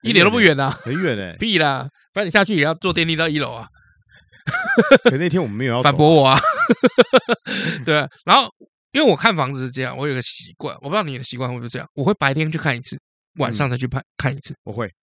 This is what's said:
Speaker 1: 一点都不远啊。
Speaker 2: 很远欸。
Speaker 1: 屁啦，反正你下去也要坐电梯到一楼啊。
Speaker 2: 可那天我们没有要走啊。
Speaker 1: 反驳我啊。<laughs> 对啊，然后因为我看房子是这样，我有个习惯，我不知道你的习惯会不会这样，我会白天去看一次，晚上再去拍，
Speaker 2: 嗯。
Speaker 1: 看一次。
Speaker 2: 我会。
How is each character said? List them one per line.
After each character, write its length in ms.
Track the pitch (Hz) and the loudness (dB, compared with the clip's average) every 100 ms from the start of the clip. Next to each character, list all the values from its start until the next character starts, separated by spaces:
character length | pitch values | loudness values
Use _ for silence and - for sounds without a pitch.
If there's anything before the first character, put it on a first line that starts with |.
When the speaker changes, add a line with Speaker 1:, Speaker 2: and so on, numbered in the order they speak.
Speaker 1:
一 120 | 113 | 2
点 100 | 208 185 | 4 4
都 60 | |
不 80 | 240 | 6
远 180 | 196 143 | 4 4
啊。 100 | 139 | -2
Speaker 2:
很 240 | - 117 151 | -4 -6 -4
远 160 | 175 107 | -2 -4
欸。 200 | 92 85 | -6 -8
Speaker 1:
屁 200 | 226 185 | -2 0
啦， 260 | 147 131 135 _ _ | 0 -2 -8 _ _
反 100 | 196 | -6
正 20 | 196 | 0
你 60 | |
下 120 | 202 | 0
去 120 | 196 190 | 2 2
也 80 | |
要 100 | 147 | 0
坐 180 | 165 190 | -2 -2
电 160 | 170 165 | -2 -2
梯 80 | 160 | -2
到 120 | 165 | -2
一 80 | 151 | -2
楼 140 | 123 | -4
啊。 160 | 117 110 _ _ _ _ _ _ _ - 740 - 807 - 269 | -8 -16 _ _ _ _ _ _ _ -6 -4 0 0 4 6
Speaker 2:
可 120 | 240 143 | 4 0
那 120 | 175 | -2
天 100 | 180 | -2
我 80 | 131 | -4
们 80 | 104 | -4
没 100 | 131 | -2
有 100 | 120 | 2
要 80 | |
走 60 | 139 | 2
啊。 20 | |
Speaker 1:
反 40 | 135 | 4
驳 140 | 151 | 6
我 160 | 160 135 | 6 6
啊。 140 | 135 605 571 679 - 254 - - | 4 2 -2 0 2 2 4 4
<laughs> 800 | 262 - 240 - 202 165 165 123 | 4 2 -6 -6 -8 -6 -6 0
对 140 | 151 | 0
啊， 80 | 139 _ - | -2 _ 2
然 100 | 233 | 2
后 140 | 240 _ _ _ _ | 2 _ _ _ _
因 100 | 269 | 2
为 40 | 285 | 2
我 80 | 151 | 4
看 200 | 226 175 | 2 0
房 180 | 131 | -2
子 120 | 139 127 | -4 -8
是 40 | |
这 140 | 127 | -6
样， 120 | 127 127 | -8 -6
我 120 | 147 | -6
有 80 | 131 | -4
个 60 | |
习 300 | - - 85 82 | -6 -8 -14 -12
惯， 160 | 147 - | -12 -10
我 60 | |
不 60 | 135 | -6
知 60 | 202 | -4
道 80 | |
你 140 | 165 127 | -4 -8
的 60 | |
习 140 | 127 123 | -12 -8
惯 100 | 127 | -8
会 80 | 123 | -8
不 60 | |
会 80 | 120 | -10
这 80 | 120 | -12
样， 100 | - | -12
我 100 | - | -4
会 80 | 139 208 | -2 0
白 180 | 139 | 0
天 180 | 139 156 | 0 -2
去 60 | 156 | -2
看 180 | 151 120 | -4 -6
一 40 | |
次， 180 | 127 131 _ _ _ - | -8 -16 _ _ _ -6
晚 180 | 123 | -4
上 160 | 110 139 | -2 -2
再 80 | 123 | -2
去 100 | 127 | -4
拍， 120 | 127 | -6
Speaker 2:
嗯。 60 | - - | -10 -6
Speaker 1:
看 160 | 139 | -6
一 60 | 135 | -6
次。 160 | - - | -14 -16
Speaker 2:
我 80 | - | -14
会。 180 | 107 107 _ | -10 -10 _